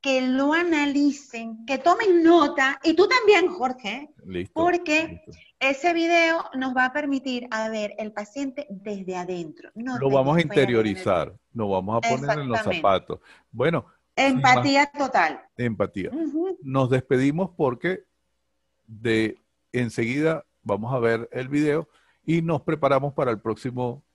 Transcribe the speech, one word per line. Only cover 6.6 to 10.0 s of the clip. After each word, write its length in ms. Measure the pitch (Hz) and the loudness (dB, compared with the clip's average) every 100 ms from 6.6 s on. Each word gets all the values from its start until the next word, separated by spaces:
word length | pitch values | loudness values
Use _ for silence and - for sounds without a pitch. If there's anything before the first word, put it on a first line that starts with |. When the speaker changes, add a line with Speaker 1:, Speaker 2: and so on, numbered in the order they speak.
| 262 254 | -4 0
Speaker 1:
va 80 | |
a 80 | 254 | 0
permitir 540 | 277 294 269 262 247 247 | 0 -2 -4 -4 -8 -6
a 200 | 220 220 | -6 -4
ver 240 | 220 208 - | -4 -6 -8
el 160 | 214 | -10
paciente 540 | 214 208 277 277 254 285 | -8 -12 -8 -8 -8 -12
desde 480 | 196 208 202 180 180 | -12 -10 -10 -8 -8
adentro, 540 | 175 180 165 - - | -6 -8 -8 -14 -20
no 180 | - 240 | -12 -8
Speaker 2:
Lo 100 | 247 | -2